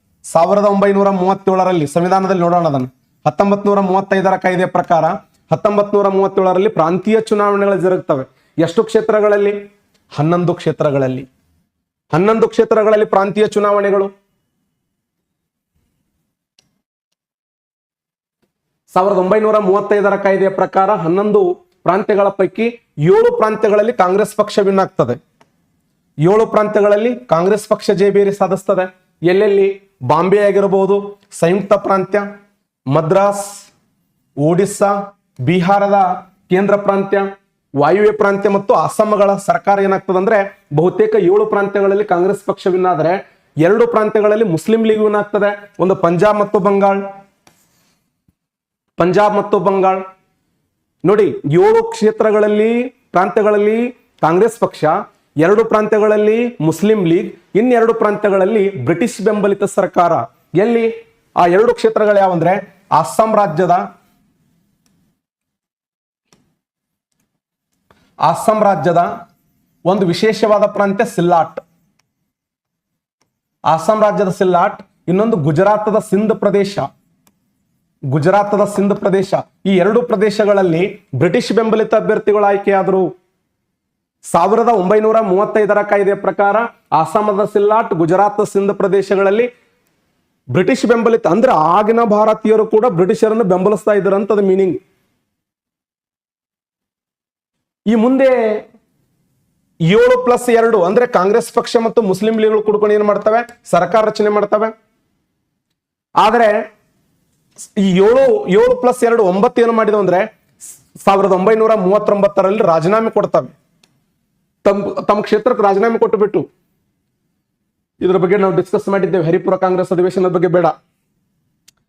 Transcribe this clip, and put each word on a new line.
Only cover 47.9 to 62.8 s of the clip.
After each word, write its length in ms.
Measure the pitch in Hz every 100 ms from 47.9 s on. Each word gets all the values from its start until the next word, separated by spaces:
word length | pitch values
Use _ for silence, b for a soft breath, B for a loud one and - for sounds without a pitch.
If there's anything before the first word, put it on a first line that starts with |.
| _ _ _ _ _ _ _ _ _ _ -
ಪಂಜಾಬ್ 400 | 170 170 208 208
ಮತ್ತು 220 | 196 208
ಬಂಗಾಳ. 400 | 180 196 185 190 190 - _ _ _ _ _ _ _ _
ನೋಡಿ, 380 | 160 214 185 120 143
ಏಳು 400 | 165 196 226 226
ಕ್ಷೇತ್ರಗಳಲ್ಲಿ, 960 | - 214 214 208 214 214 208 220 240 262
ಪ್ರಾಂತ್ಯಗಳಲ್ಲಿ 1040 | - _ 175 196 220 214 208 208 220 240 - _ _
ಕಾಂಗ್ರೆಸ್ 380 | 160 180 220 -
ಪಕ್ಷ, 260 | 190 - 151 175 214 _ _ -
ಎರಡು 280 | 165 214
ಪ್ರಾಂತ್ಯಗಳಲ್ಲಿ 960 | 220 214 214 214 214 214 214 220 240 240
ಮುಸ್ಲಿಂ 460 | 151 156 208 220 170
ಲೀಗ್, 340 | 170 196 - _
ಇನ್ನೆರಡು 400 | 185 247 240 226
ಪ್ರಾಂತ್ಯಗಳಲ್ಲಿ 920 | 226 208 202 208 196 190 226 196 190
ಬ್ರಿಟಿಷ್ 360 | 123 165 247 -
ಬೆಂಬಲಿತ 440 | 196 208 202 196
ಸರ್ಕಾರ. 480 | 202 - 180 - 170 156 117 _ _
ಎಲ್ಲಿ? 600 | 160 220 233 226 226 - _ _ -
ಆ 100 | 175
ಎರಡು 280 | 180 233
ಕ್ಷೇತ್ರಗಳು 440 | 240 226 220 208 202
ಯಾವಂದ್ರೆ 640 | 190 180 156 196 190 _